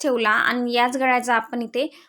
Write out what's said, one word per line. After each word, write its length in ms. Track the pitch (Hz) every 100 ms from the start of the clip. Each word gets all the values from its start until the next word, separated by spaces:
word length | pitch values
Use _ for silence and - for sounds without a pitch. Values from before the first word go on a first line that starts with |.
ठेवला 280 | 294 240 214
आणि 420 | 226 - 247 240
याच 240 | 240 247 262
गळ्याचा 380 | 262 247 240
आपण 280 | 233 233 240
इथे 240 | 233 240 311 -